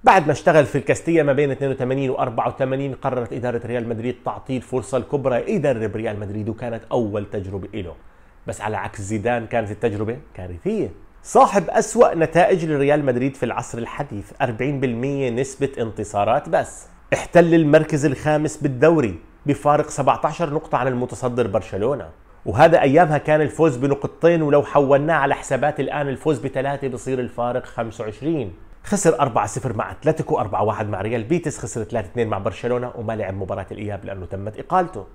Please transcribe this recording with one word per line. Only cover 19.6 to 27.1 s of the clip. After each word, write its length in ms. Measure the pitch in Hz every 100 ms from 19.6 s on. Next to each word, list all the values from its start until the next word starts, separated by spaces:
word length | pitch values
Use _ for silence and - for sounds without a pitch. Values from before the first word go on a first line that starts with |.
| 147 147 151
سبعتاشر 640 | - 131 117 156 151 165
نقطة 240 | 151 - 139
عن 100 | 131
المتصدر 600 | 123 123 - 127 123 113
برشلونة، 640 | 104 - 98 110 139 82 - - - -
وهذا 360 | 104 165 160
أيامها 360 | 139 147 175 147
كان 240 | 151 151
الفوز 360 | 147 - 160 123
بنقطتين، 640 | 139 139 143 - 165 170
ولو 220 | 151 147
حولناه 520 | - 147 135 139 151 156
على 200 | 139 139
حسابات 440 | - 131 147 147
الآن 280 | 139 147 143
الفوز 320 | 127 160 135
بثلاثة 480 | 131 139 135 139 135
بصير 320 | 120 131